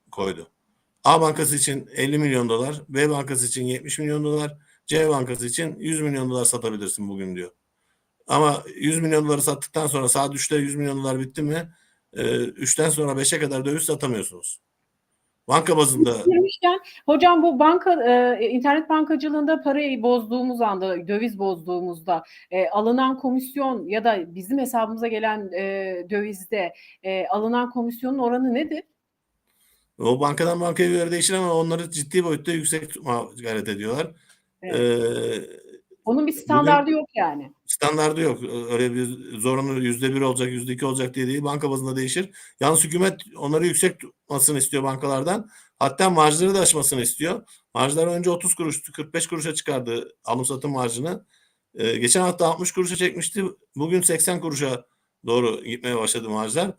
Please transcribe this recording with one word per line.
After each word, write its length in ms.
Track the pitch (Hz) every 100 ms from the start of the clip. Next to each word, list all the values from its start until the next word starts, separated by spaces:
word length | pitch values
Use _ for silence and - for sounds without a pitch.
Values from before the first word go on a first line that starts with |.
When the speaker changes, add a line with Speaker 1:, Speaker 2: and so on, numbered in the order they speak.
| _
Speaker 1:
koydu. 400 | - 95 82 82 _ _ _ _ _
A 160 | - 160
bankası 360 | 160 156 139 143
için 320 | 143 135 -
elli 240 | 135 135 147
milyon 300 | 151 127 120
dolar, 340 | 113 131 151 -
B 220 | 135 151
bankası 360 | 143 139 131 120
için 180 | 131
yetmiş 340 | 123 123 151 135
milyon 260 | 151 151
dolar, 340 | 151 151 147 147 _ _ -
C 220 | 151 156
bankası 380 | 143 123 123 120
için 300 | - 165 -
yüz 220 | 156 160
milyon 300 | 151 139 127
dolar 140 | 127
satabilirsin 640 | 120 120 113 107 98 - 101
bugün 280 | 98 92 90
diyor. 140 | 90 - _ _ _ _ _ _ -
Ama 360 | 139 151 139 -
yüz 240 | - 147 160
milyon 280 | 160 156 151
doları 160 | 147
sattıktan 440 | 139 147 - 160 151
sonra 220 | 143 127
saat 260 | 143 139
üçte 220 | 139 - 151
yüz 180 | 143
milyon 240 | 143 143 139
dolar 200 | 135 131
bitti 240 | 131 147
mi, 300 | 151 160 170 - _ _ _
e, 240 | - 120 123
üçten 540 | 120 - 131 - 156
sonra 260 | 151 147 135
beşe 220 | 135 165
kadar 260 | 143 135
döviz 180 | 135 151
satamıyorsunuz. 760 | - 147 143 113 92 90 - - _ _ _ _ _ _ _ _ -
Banka 280 | 147 160 156
bazında 400 | 143 131 120 113 349
Speaker 2:
Girmişken, 540 | 349 392 - 349 370 - - -
hocam 360 | 294 349 349
bu 160 | 330 254
banka, 340 | 302 349 381 339 240
e, 380 | 247 247 226 220
internet 400 | 247 277 294 302
bankacılığında 760 | 311 302 311 302 302 294 320
parayı 400 | 285 277 294 254
bozduğumuz 580 | 233 247 220 247 254 240
anda, 480 | 226 190 190 175 170
döviz 300 | 202 233 202
bozduğumuzda, 840 | 196 180 160 180 180 170 160 185 - - -
e, 180 | 185 185
alınan 500 | 202 220 247 262 262
komisyon 680 | 262 254 254 285 269 240 160
ya 180 | 208
da 300 | 226 208 170
bizim 240 | 175 185 277
hesabımıza 480 | 247 240 220 226 233
gelen, 440 | 214 220 214 196
e, 540 | 175 196 196 190 185 175
dövizde, 640 | 208 208 196 185 214 175 - - _
e, 240 | 190 190 170
alınan 440 | 202 220 240 247
komisyonun 480 | 247 233 233 254 269
oranı 360 | 240 247 262
nedir? 280 | 240 311 311 - _ _ _ _ _ _ _ _ _ _ -
Speaker 1:
O 220 | 113 127
bankadan 400 | 147 135 170 170
bankaya 300 | 175 165 175
göre 200 | 175 170
değişir 240 | 175 -
ama 200 | 190 180
onları 360 | 165 165 165 170
ciddi 340 | 160 147 185
boyutta 280 | 170 151 151
yüksek 380 | 165 151 160 156
tutma 380 | - 160 120 - 117
gayret 260 | 117 110 104
ediyorlar. 440 | 101 107 127 165 - _ _ _ _
Speaker 2:
Evet. 140 | 185 120
Speaker 1:
Ee, 800 | 120 120 117 117 117 113 - - - - _ -
Speaker 2:
Onun 220 | - 254 302
bir 60 |
Speaker 1:
bugün 100 | 311
Speaker 2:
standardı 480 | - 294 294 294 285
yok 180 | 311 311
yani. 380 | - 175 143 139 - -
Speaker 1:
standardı 540 | - 147 151 156 156
yok. 180 | 160 120 123 120 120
Öyle 240 | 120 123
bir 440 | 123 123 123 - 113
zorunlu 440 | 120 131 139 135
yüzde 320 | 123 120 131
bir 60 | 135
olacak, 280 | 135 127 127
yüzde 240 | 123 123
iki 140 | 127 139
olacak 280 | 135 127
diye 120 | 127 127
değil. 160 | 139
Banka 280 | 143 143 143
bazında 260 | 135 131 131
değişir. 340 | 131 170 190 - - -
Yalnız 240 | 139 160
hükümet 360 | 160 170 190 - - -
onları 300 | 143 156 175
yüksek 340 | 151 185 180
tutmasını 580 | - - - 143 143 143
istiyor 240 | 127 143
bankalardan. 680 | 135 131 139 135 147 208 208 - - -
Hatta 320 | 135 135 190
marjları 440 | 170 156 156 185
da 60 | 196
aşmasını 400 | 180 156 139 131
istiyor. 420 | 117 - 156 - - _ _
Marjları 360 | 120 131 147 170
önce 200 | 175 180
otuz 240 | 175 180
kuruştu, 380 | - 165 147 -
kırk 220 | 151 151
beş 120 | 165 165
kuruşa 280 | 165 160
çıkardı 600 | 156 - 139 120 117 - -
alım 200 | - 117
satım 280 | 127 135 147
marjını. 520 | 135 123 117 156 196 - _ _ _ _
Ee, 220 | - 110 113
geçen 240 | 117 185
hafta 260 | 180 175 165
altmış 260 | 170 180
kuruşa 240 | - 180 180
çekmişti. 480 | 180 175 165 202 190 - _ 139
Bugün 240 | 156 180
seksen 380 | 175 160 165 175
kuruşa 440 | 170 139 139 123 - _ _ _ -
doğru 380 | 120 120 107
gitmeye 320 | 113 117 123 120
başladı 340 | 110 117 110
marjlar. 400 | 107 110 135 190